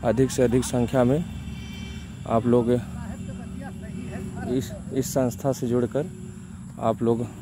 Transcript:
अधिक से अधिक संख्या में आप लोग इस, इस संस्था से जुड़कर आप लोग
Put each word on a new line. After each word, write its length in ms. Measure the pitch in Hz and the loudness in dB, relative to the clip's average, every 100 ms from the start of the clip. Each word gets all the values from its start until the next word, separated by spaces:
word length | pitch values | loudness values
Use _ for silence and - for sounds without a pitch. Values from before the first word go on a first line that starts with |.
अधिक 260 | - 110 131 | 2 4 4
से 120 | - | 6
अधिक 220 | 123 123 | 4 6
संख्या 400 | 120 127 117 135 | 4 2 2 4
में 200 | 123 143 175 - - - - - - - - - - | 6 4 0 -6 -8 -8 -10 -10 -8 -10 -10 -10 0
आप 180 | 113 120 | 2 6
लोग 240 | 120 117 123 - - - - - - - - - - - - - - - - - | 4 6 2 0 -8 -8 -8 -8 -8 -10 -10 -10 -10 -10 -8 -8 -8 -8 -6 -2
इस, 240 | 123 127 - - | 0 -2 -8 -6
इस 160 | 131 127 | -2 0
संस्था 420 | 143 127 - 139 | 2 2 0 0
से 140 | 127 127 | 0 2
जुड़कर 400 | 123 120 131 151 - - - - - - - | 2 2 0 -4 -6 -12 -12 -14 -12 -12 -2
आप 220 | 117 113 | 0 2
लोग 240 | 117 117 117 - | 2 2 0 -8